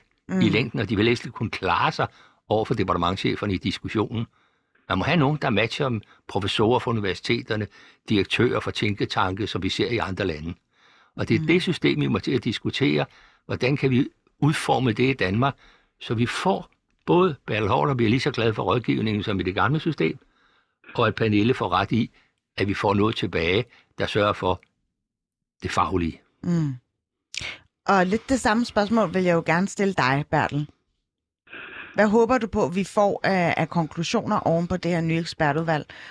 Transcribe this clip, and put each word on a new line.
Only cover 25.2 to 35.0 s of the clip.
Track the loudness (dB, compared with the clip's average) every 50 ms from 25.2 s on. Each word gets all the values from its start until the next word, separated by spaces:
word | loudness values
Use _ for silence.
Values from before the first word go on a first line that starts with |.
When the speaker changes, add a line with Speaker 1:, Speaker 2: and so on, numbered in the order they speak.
| _ _ _ _ _ _ _ _ -10
Speaker 2:
det | -4
faglige. | -2 -2 0 0 0 -2 -2 -2 -4 -8 _ _ _ _ -4
Speaker 1:
Mm. | -2 -2 0 0 -2 -4 -8 -12 _ _ _ _ _ _ _ _ _ -14 -12 -12 -12 -12 -14 _ _ _ _ -2 0
Og | 2 2 2
lidt | 2 0 -2 -2 -2
det | -2 0
samme | 0 2 0 0 0
spørgsmål | 0 0 0 0 2 2 2 2 2 0
vil | 0 2
jeg | 2 2
jo | 2 2
gerne | 2 2 2 0
stille | 0 -2 -2 -2 0 0
dig, | 2 2 2 2 0 0 0
Bertel. | 0 0 0 0 0 -4 -4 -6 _ _ _ _ _ _ _ _ _ _ _ _ _ _ _ -20 -20 -18 -18 -16 -16 -18 -18 -6 0
Hvad | 2 2 4
håber | 6 4 4 4 4 2
du | 0 0
på, | 0 0 0 0 0
vi | -2 -4 -2 2
får | 2 2 2 2 0 0
af, | 0 2 2 2 2 0
af | 0 -2 -2
konklusioner | -2 -2 -2 -2 -4 -6 -4 -2 -2 -2 0 0 -2 0
oven | 0 0 0 0 0 -2
på | -4
det | -4 -2 -2
her | 0 0